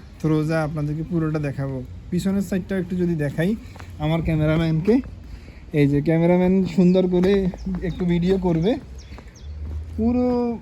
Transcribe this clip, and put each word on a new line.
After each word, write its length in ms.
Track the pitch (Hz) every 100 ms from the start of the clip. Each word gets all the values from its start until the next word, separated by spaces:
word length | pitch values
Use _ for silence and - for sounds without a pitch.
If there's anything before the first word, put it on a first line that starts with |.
| - -
ত্রোজা 420 | 156 156 156 160
আপনাদেরকে 400 | 151 156 147 151
পুরোটা 360 | 160 170 156 156
দেখাবো। 440 | 143 123 135 131 127 - -
পিছনের 320 | 175 190 196
সাইডটাও 380 | 196 190 - 196
একটু 160 | 180 180
যদি 200 | 175 165
দেখাই 400 | 147 156 175 226 - - - -
আমার 220 | 151 165
ক্যামেরাম্যানকে, 800 | 156 151 156 160 165 160 196 254 - - - - - - -
এই 140 | 151 143
যে 140 | 143
ক্যামেরাম্যান 640 | 151 165 170 180 180 190 180 165
সুন্দর 320 | 180 185 180
করে 420 | 180 185 202 185 - 196 180
একটু 240 | 170 156 175
ভিডিও 320 | 175 175 190
করবে। 380 | 180 165 185 285 - - - - - - - - - - - -
পুরো 600 | 233 247 247 240 240 226